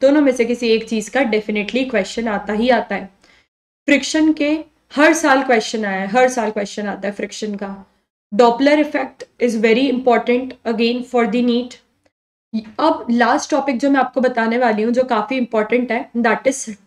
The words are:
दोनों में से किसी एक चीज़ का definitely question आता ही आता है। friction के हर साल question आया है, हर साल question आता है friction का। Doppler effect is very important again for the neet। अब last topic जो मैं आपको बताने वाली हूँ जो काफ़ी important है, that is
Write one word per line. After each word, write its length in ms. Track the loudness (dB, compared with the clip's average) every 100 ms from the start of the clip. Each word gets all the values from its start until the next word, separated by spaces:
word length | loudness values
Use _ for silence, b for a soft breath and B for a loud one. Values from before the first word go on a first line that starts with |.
दोनों 180 | 4 4
में 100 | 4
से 120 | 2
किसी 240 | 0 0 0
एक 200 | 0 0
चीज़ 220 | -4 -2
का 100 | -2
definitely 720 | 0 0 -2 -4 -2 -4 -2
question 380 | -2 -4 -4 -4
आता 240 | -4 -4
ही 160 | -2 2
आता 260 | 0 0
है। 120 | -8 -10 _ b b b _ _ _ 0
friction 440 | 0 2 0 2
के 180 | 2 0 -2 -6 _ _ 2
हर 160 | 2
साल 280 | 4 2 2
question 420 | 2 0 0 -6
आया 160 | -4 -4
है, 60 | -2
हर 220 | 2 2
साल 220 | 2 -4
question 360 | -4 -6 -6 -8
आता 220 | -6 -8
है 60 |
friction 400 | -8 -10 -8 -8
का। 360 | -8 -10 -12 -20 _ _ _ -6
Doppler 440 | 2 4 4 2 4
effect 460 | 2 -2 -6 -12 -16 -4
is 140 | -2 2
very 220 | 2 2 2
important 600 | 0 2 2 2 -2 -2 -10 -6
again 280 | 0 0 -2 -2
for 100 | 0 0
the 160 | 0 0
neet। 280 | 0 -4 -12 _ _ _ _ _ _ _ -10 -10 -2
अब 260 | 0 0 0
last 400 | 2 2 2 0
topic 280 | -2 0 0
जो 120 | 2
मैं 100 | 2
आपको 200 | 2 0
बताने 380 | 0 0 0 2
वाली 240 | 0 0
हूँ 100 | 0
जो 120 | 0
काफ़ी 320 | 0 0 -2 -4
important 560 | -2 -2 0 0 0
है, 180 | -4 -4 -2
that 320 | 0 0 0
is 160 | -2 -8 -8